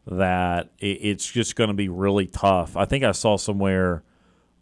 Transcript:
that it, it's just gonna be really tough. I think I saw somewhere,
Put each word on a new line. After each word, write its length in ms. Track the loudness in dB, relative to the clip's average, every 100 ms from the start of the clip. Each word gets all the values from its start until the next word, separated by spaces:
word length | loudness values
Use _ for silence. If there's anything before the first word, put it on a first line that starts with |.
| -8
that 640 | -2 0 2 0 -2 -4 _
it, 200 | -6 -2
it's 280 | -2 -4 -4
just 280 | -2 -2 0
gonna 160 | -2
be 160 | 0 -4
really 380 | 0 2 2 0
tough. 500 | 0 2 2 0 -2
I 80 | 0
think 180 | 2
I 80 | 0
saw 260 | 2 2 0
somewhere, 680 | 0 0 0 2 2 -2 -8 _ _ _ _ _